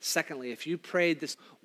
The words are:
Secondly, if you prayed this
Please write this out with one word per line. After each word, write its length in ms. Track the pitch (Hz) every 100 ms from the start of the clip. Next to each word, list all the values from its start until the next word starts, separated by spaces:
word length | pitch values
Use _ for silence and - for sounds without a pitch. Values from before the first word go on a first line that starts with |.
Secondly, 500 | - 165 160 143 123
if 160 | 117 151
you 120 | 170
prayed 420 | - 180 170 151
this 160 | 139 - - -